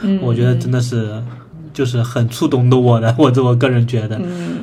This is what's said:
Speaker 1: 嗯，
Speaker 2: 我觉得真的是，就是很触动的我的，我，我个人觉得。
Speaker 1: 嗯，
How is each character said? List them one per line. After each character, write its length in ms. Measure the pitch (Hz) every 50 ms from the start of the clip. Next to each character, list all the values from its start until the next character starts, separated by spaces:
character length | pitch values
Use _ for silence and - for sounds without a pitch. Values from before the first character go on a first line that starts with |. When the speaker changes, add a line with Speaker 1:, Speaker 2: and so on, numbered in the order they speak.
Speaker 1:
嗯， 180 | 220 196 196 190
Speaker 2:
我 120 | 131 120 117
觉 100 | 120 120
得 120 | 123 123
真 160 | 120 120 123
的 100 | 123 123
是， 400 | 120 - - 113 107 104 107 113 120 - - - - - - - - -
就 140 | - - 135
是 160 | 120 123 120
很 260 | 117 - - - 117
触 200 | 117 - - 160
动 220 | 151 143 127 123 123
的 60 | 127
我 240 | 127 123 123 120 113
的， 160 | 113 113 120
我， 140 | 139 151 127 123 135 127
我 120 | 123 123
个 140 | 120 139 131
人 160 | 123 120 117
觉 200 | 117 123 113 107
得。 100 | 104 113
Speaker 1:
嗯， 400 | - 185 175 180 175 170 170 - -